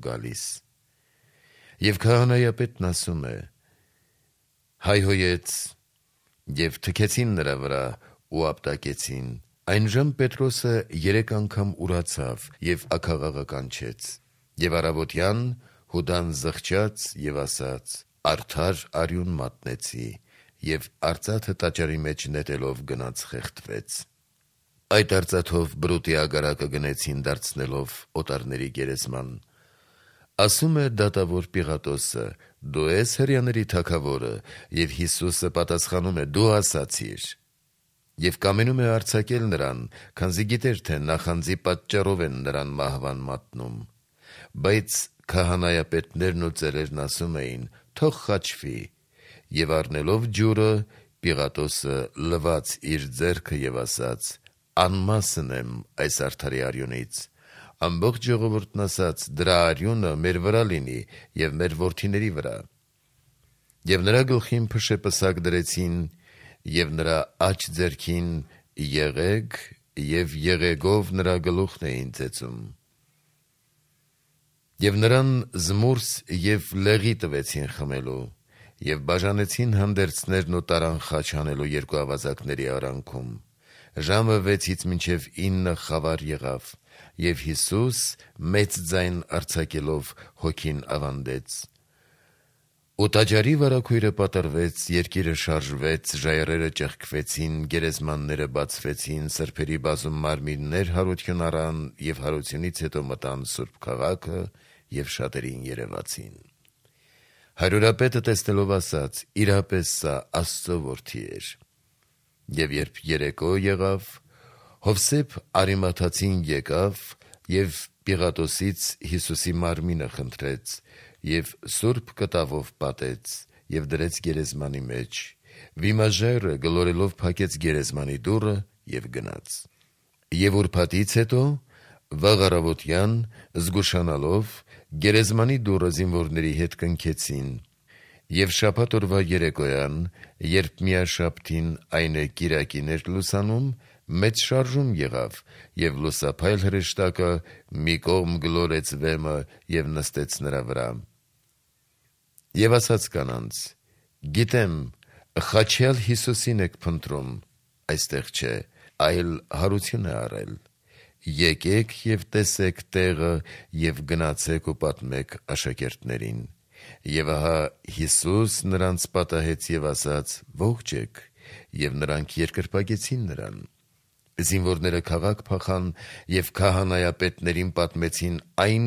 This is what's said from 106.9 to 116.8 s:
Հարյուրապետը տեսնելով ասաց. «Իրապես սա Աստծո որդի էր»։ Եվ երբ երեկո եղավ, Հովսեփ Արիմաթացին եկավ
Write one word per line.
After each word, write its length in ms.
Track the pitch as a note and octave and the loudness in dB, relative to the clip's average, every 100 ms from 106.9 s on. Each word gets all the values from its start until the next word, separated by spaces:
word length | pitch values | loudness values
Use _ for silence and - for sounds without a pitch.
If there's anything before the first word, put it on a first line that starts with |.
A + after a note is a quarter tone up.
| _ _ _ _ _ _ - | _ _ _ _ _ _ 0
Հարյուրապետը 640 | F2+ G#2 A2 A2 B2+ A#2 | 4 6 6 6 2 4
տեսնելով 480 | A2+ G#2 - G2+ G2 | 2 2 2 2 4
ասաց. 440 | G2 - D2+ C2+ - - | 2 0 -2 -4 -8 -6
«Իրապես 540 | - G#2 G2 F#2 F#2+ E2 | 2 4 4 2 0 0
սա 260 | - D#2+ C#2 - | -2 -2 -4 -2
Աստծո 460 | E2 E2 - - F2 | -2 -2 -4 -2 -2
որդի 440 | C#2 B1+ - A1+ | -2 -8 -10 -10
էր»։ 220 | G1+ - - - - _ _ _ _ _ _ _ - | -10 -10 -12 -16 -20 _ _ _ _ _ _ _ -6
Եվ 220 | D2 D#2 | -2 0
երբ 280 | C#2+ D2 - | 0 -4 -6
երեկո 500 | D#2 D#2 C#2+ - F2 G2 | -2 0 0 0 0 2
եղավ, 440 | G2 F#2+ F#2+ G2 G#2+ - _ _ - - - _ | 2 2 2 0 -4 -18 _ _ -20 -20 -20 _
Հովսեփ 480 | - G2+ - D3 C3+ - - | 0 2 2 2 0 -8 0
Արիմաթացին 840 | F#2 F#2+ G2 F#2 F2 F2 - G2 F#2 | 2 4 4 2 2 0 2 2 2
եկավ 540 | D#2 C#2+ C2+ D2+ | 2 -2 0 2